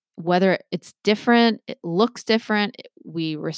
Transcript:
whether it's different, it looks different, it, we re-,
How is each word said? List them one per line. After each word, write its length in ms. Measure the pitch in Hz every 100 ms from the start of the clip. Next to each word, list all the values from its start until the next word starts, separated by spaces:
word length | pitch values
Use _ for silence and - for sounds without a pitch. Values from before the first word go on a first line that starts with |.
| _
whether 460 | - 165 180 190 175 -
it's 240 | 180 - -
different, 580 | - 214 - 233 233 214 -
it 120 | -
looks 400 | 170 170 233 -
different, 540 | - 226 - 214 208 -
it, 100 | - _
we 300 | - 165 160
re-, 180 | 151 160